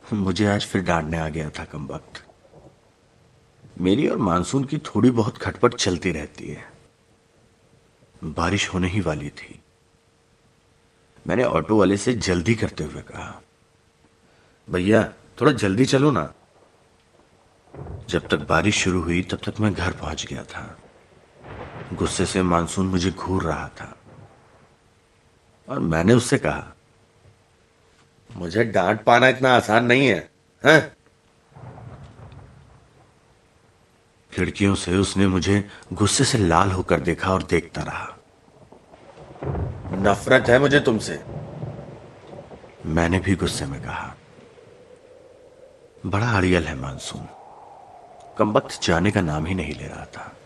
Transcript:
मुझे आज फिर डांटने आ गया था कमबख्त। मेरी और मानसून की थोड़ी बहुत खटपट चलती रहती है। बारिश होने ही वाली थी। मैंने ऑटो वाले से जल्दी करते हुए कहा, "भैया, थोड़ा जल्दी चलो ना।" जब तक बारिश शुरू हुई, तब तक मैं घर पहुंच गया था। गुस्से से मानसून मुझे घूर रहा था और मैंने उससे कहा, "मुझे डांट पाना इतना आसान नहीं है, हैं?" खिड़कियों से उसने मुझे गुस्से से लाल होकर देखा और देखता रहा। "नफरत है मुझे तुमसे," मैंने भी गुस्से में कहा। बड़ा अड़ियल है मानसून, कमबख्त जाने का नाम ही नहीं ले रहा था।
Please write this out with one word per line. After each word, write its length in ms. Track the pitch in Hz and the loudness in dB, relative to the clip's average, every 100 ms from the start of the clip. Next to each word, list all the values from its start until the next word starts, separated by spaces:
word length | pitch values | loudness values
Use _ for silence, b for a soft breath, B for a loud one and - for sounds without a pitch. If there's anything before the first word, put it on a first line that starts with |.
| - | -4
मुझे 340 | 110 95 90 104 | -2 -2 0 2
आज 180 | 101 - | 0 0
फिर 180 | 101 | -2
डांटने 340 | 90 85 78 82 | 0 0 0 -4
आ 120 | 78 | -4
गया 200 | 78 76 | -6 -8
था 160 | - 80 | -10 -12
कमबख्त। 600 | 76 104 151 - - - _ _ - - _ _ _ _ _ _ _ _ _ - - | -12 -10 -12 -14 -20 -20 _ _ -20 -20 _ _ _ _ _ _ _ _ _ -20 -2
मेरी 260 | 90 107 170 | 0 2 0
और 100 | 208 | 0
मानसून 460 | 101 85 90 135 | 0 0 0 -2
की 140 | 131 151 | -2 -6
थोड़ी 340 | - 107 127 | -4 2 4
बहुत 260 | 120 107 - | 4 0 -2
खटपट 360 | 95 - 120 | -8 2 0
चलती 380 | - 101 87 92 | 2 -2 0 -2
रहती 360 | 76 71 - - | -4 -8 -12 -14
है। 240 | 73 - - _ _ _ _ _ _ _ _ _ _ _ _ _ _ | -14 -18 -20 _ _ _ _ _ _ _ _ _ _ _ _ _ _
बारिश 500 | 80 76 85 98 - | -10 -2 0 0 -2
होने 140 | 92 90 | -2 0
ही 140 | 104 | 0
वाली 280 | 82 76 71 | -2 -4 -8
थी। 340 | - - - _ _ _ _ _ _ _ _ _ _ _ _ _ _ _ _ - | -14 -20 -20 _ _ _ _ _ _ _ _ _ _ _ _ _ _ _ _ -4
मैंने 160 | 95 | 0
ऑटो 340 | 127 82 80 107 | 2 0 2 4
वाले 200 | 95 101 | 4 4
से 160 | - | 0
जल्दी 420 | 117 92 90 87 113 | -2 0 0 2 0
करते 280 | 92 - | -2 -4
हुए 180 | 78 71 | -10 -10
कहा, 400 | - - - - _ _ _ _ _ _ _ _ b b b b - | -14 -14 -14 -16 _ _ _ _ _ _ _ _ b b b b -6
"भैया, 440 | 90 92 110 101 - - - | -2 4 4 2 -6 -20 0
थोड़ा 100 | 131 | 2
जल्दी 340 | 120 104 95 131 | 2 0 2 4
चलो 260 | 135 147 | 4 4
ना।" 220 | 110 78 - _ _ _ _ _ _ _ _ _ _ _ _ _ - - - - | 2 -4 -10 _ _ _ _ _ _ _ _ _ _ _ _ _ -18 -16 -16 -6
जब 180 | 87 - | -6 -2
तक 100 | 85 | -4
बारिश 460 | 73 80 90 104 | 2 2 2 0
शुरू 180 | 95 90 | 0 0
हुई, 200 | 82 85 | 0 -2
तब 160 | 92 - | -2 -6
तक 220 | - 104 | -8 -2
मैं 140 | 107 | -2
घर 180 | 85 92 | 0 -4
पहुंच 340 | 80 76 76 - | -4 -10 -10 -10
गया 180 | 67 | -12
था। 340 | - - 107 - - _ _ _ _ - - - - - - | -12 -14 -16 -20 -20 _ _ _ _ -20 -18 -16 -16 -16 -12
गुस्से 320 | 87 85 - 90 | -4 -4 -2 -2
से 180 | 98 | 0
मानसून 440 | 92 85 85 - 95 | 2 2 0 -2 0
मुझे 240 | 92 90 | 0 0
घूर 320 | 82 - 95 | -2 -4 -2
रहा 240 | 82 80 71 | -2 -6 -8
था 300 | - - - - - - _ _ _ _ _ _ _ _ _ _ _ _ _ - | -14 -18 -18 -20 -20 -20 _ _ _ _ _ _ _ _ _ _ _ _ _ -10
और 100 | - | -4
मैंने 340 | 82 80 90 | 0 2 4
उससे 240 | 123 - 131 | 4 4 0
कहा, 360 | 80 71 - - _ _ _ _ _ _ _ _ _ _ _ _ _ _ _ 107 | 0 -4 -10 -20 _ _ _ _ _ _ _ _ _ _ _ _ _ _ _ -10
"मुझे 280 | 87 98 | -4 0
डांट 400 | 117 98 90 110 | 2 2 2 2
पाना 240 | - 120 131 | 6 6 6
इतना 280 | 123 131 123 | 4 4 4
आसान 300 | - 110 123 | 6 2 4
नहीं 220 | 127 135 | 4 4
है, 240 | 90 - _ _ _ 131 | 2 -4 _ _ _ 6
हैं?" 320 | 156 - - _ _ _ _ _ - - - - - - - - - - - - - _ _ _ _ _ _ _ _ _ _ _ _ _ _ _ | 6 4 -14 _ _ _ _ _ -20 -20 -20 -20 -20 -20 -20 -20 -20 -20 -20 -20 -20 _ _ _ _ _ _ _ _ _ _ _ _ _ _ _
खिड़कियों 420 | - 90 - 98 98 | -4 -4 2 2 2
से 220 | - 95 | 0 0
उसने 300 | 95 95 98 | 0 2 2
मुझे 420 | 92 82 101 101 B B | 2 2 0 -2 B B
गुस्से 320 | 87 104 - 131 | 0 0 2 2
से 120 | 117 | 2
लाल 340 | 92 82 98 | 4 4 4
होकर 280 | 92 87 85 | 0 0 0
देखा 340 | 69 80 95 | 0 -2 0
और 100 | 95 | -2
देखता 380 | 80 82 - - | 0 -2 -2 -10
रहा। 360 | - - - - _ _ _ _ - - _ - - - - - - - - - - | -10 -10 -12 -16 _ _ _ _ -20 -20 _ -20 -20 -20 -20 -12 -8 -6 -6 -8 -10
"नफरत 580 | 92 101 98 - 127 113 | 0 2 2 4 4 6
है 100 | 123 | 4
मुझे 200 | 139 143 | 6 4
तुमसे," 440 | 135 110 98 76 - - - - - - - - - - - - - - - - 87 | 4 0 -4 -8 -10 -12 -12 -12 -12 -12 -16 -20 -20 -20 -20 -20 -18 -20 -20 -12 -2
मैंने 340 | 80 85 90 | 0 2 0
भी 160 | 85 90 | 0 0
गुस्से 300 | 82 - 71 | 0 -4 -8
में 160 | 67 | -8
कहा। 340 | 57 - - - - - - - - - - - - - - - - - - - - - 95 | -10 -10 -12 -16 -20 -20 -20 -20 -20 -20 -20 -20 -20 -20 -20 -20 -20 -20 -20 -20 -20 -12 -4
बड़ा 320 | 98 120 104 | -2 0 2
अड़ियल 300 | 92 87 78 | 4 2 0
है 80 | 69 | -8
मानसून, 520 | 67 67 - - - - - - - - - - - - - - | -10 -10 -12 -12 -16 -18 -20 -20 -20 -20 -20 -20 -20 -20 -16 0
कमबख्त 460 | 107 113 - - | 2 2 0 -4
जाने 280 | - 82 95 | 2 2 4
का 100 | 107 | 2
नाम 240 | 85 76 80 | 0 -2 -2
ही 80 | |
नहीं 200 | 92 76 | -4 -4
ले 140 | 62 69 | -8 -12
रहा 180 | - - | -14 -16
था। 320 | - - - | -16 -18 -20